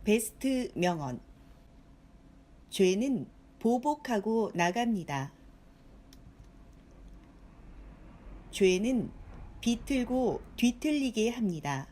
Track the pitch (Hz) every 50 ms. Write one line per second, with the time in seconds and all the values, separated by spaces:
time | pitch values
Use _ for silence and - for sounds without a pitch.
0 | - 208 208 233 226 - - - - 269 262 254 247 - - - 175 180 175 160
1 | 143 127 123 - - - - - - - - - - - - - - - - -
2 | - - - - - - - - - - - - - - - - 190 185 190 202
3 | 247 277 262 185 131 - - - - - - - - 226 240 254 254 294 302 294
4 | - - 240 208 190 214 226 226 214 - - 170 170 175 185 233 240 240 226 190
5 | 156 - 143 135 135 147 - - - - - - - - - - - - - -
6 | - - - - - - - - - - - - - - - - - - - -
7 | - - - - - - - - - - - - - - - - - - - -
8 | - - - - - - - - - - - - 202 185 185 185 208 247 262 233
9 | - - - - - - - - - - - - - 233 233 226 - - 277 262
10 | 247 - 247 254 254 208 139 - - - - - - 247 240 - - 311 302 294
11 | 269 254 220 220 214 233 240 247 220 190 170 156 - 143 139 135 143 -